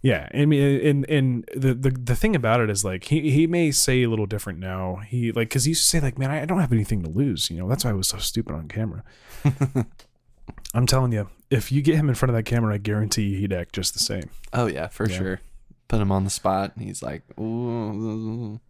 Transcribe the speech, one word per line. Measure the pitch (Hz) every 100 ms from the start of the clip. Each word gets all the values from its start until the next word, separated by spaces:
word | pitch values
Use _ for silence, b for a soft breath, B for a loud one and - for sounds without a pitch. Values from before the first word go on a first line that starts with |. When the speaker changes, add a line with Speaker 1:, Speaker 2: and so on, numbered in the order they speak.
Speaker 1:
Yeah, | 131 92 69
I | -
mean, | 147 147 139 139 151
and, | 143 135
and | 151 131 123 - -
the, | 131
the, | 123 135
the | 127 123
thing | 123 214 185
about | 117 120
it | 113
is, | 98
like, | 98 92
he, | - 151 147
he | 139 165
may | 175 165
say | 139 - 127
a | 120
little | 110 101
different | 104 - 85
now. | 92 92 92 92
He, | 104 123 117
like, | 117 113
'cause | 135
he | 131
used | 160
to | -
say, | 165
like, | 139 -
"Man, | 135
I, | 151
I |
don't | 151 190
have | 139
anything | 117 101 107
to | 82
lose," | 87 139 82 -
you | 85
know? | 90
That's | 123
why | 127
I |
was | 101 92
so | 101
stupid | - - 117
on | 76 78
camera. | 107 110 73 B B B B
Speaker 2:
<laughs> | 143 135 135 135 120 - - _ _ - - - -
Speaker 1:
I'm | 113 123
telling | 131 127
you, | 110 98 - _
if | 127 -
you | 135
get | 143 160
him | 151
in |
front | 120 127
of | 117
that |
camera, | 110 120 113
I | 104
guarantee | 104 104 107 - 101 98
he'd | 98
act | 92 87
just | - 90
the | 95
same. | - 98 - - -
Speaker 2:
Oh, | 123 113
yeah, | 69 82
for | - 107
Speaker 1:
Yeah. | 92
Speaker 2:
sure. | 92 92 - - - - _
Put | 117
him | 101
on | 98
the | 98
spot, | - 95 95 98 -
and |
he's | 104 95
like, | - 76 _ -
"Ooh, |
ooh, | 110 117 120 117 107 104 110 110 110 113 113
ooh." | 107